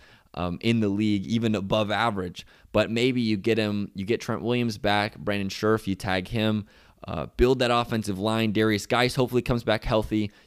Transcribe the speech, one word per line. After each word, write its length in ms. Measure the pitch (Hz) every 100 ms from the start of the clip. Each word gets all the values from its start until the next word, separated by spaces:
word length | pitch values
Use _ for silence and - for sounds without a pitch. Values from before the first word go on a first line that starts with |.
| - - _
um, 240 | - 87 87
in 180 | 113 117
the 80 | 104
league, 380 | 101 107 101 -
even 300 | 113 113 104
above 360 | 95 107 104
average. 540 | 104 117 98 90 - - - -
But 200 | 107 98
maybe 300 | 113 131 123
you 160 | 110 104
get 200 | 113 110
him, 340 | 107 104 101 98
you 100 | 95
get 160 | 110
Trent 200 | - 98
Williams 360 | 107 123 117 104
back, 400 | 104 104 107 -
Brandon 320 | 104 101 98
Scherff, 380 | - 107 110 98
you 80 | 95
tag 320 | 104 92 92
him, 380 | 117 110 107 104 - - _ -
uh, 180 | 82 65 -
build 220 | 123 127
that 120 | 120
offensive 480 | 120 117 113 101 92
line. 320 | 110 113 113
Darius 340 | 101 110 101 -
Geis 300 | 120 127 -
hopefully 260 | 123 123
comes 220 | 120 120
back 200 | 113 110
healthy. 480 | - 110 107 107 104 -